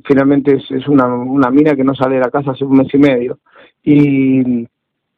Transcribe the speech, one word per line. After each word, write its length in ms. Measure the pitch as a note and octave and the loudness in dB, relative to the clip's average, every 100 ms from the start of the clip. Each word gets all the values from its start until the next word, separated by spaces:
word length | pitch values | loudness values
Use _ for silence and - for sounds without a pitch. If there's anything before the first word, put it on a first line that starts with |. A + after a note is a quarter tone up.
finalmente 520 | - C3+ C#3 C#3 C3+ C3+ | -2 0 2 2 0 -2
es, 140 | - | -2
es 180 | C3 C3+ | -8 0
una, 180 | C#3 B2 | 0 0
una 440 | B2 B2+ C#3 B2 | -2 -4 0 2
mina 240 | C#3 D#3 C#3+ | 2 2 0
que 80 | |
no 100 | C3 | -2
sale 220 | C3+ C3 C3 | -2 -2 -2
de 40 | |
la 100 | B2 | -2
casa 200 | C#3+ C3+ | -4 -6
hace 140 | B2+ | -6
un 140 | C#3 C3+ | 0 0
mes 140 | C3 | 2
y 60 | C#3 | 2
medio. 400 | C#3+ B2 B2 - _ _ - _ | 2 0 -4 -10 _ _ -20 _
Y, 840 | - D3 C#3+ C3+ C3 C3 B2 A#2+ A#2 _ _ _ _ | 0 2 2 2 0 0 0 -4 -6 _ _ _ _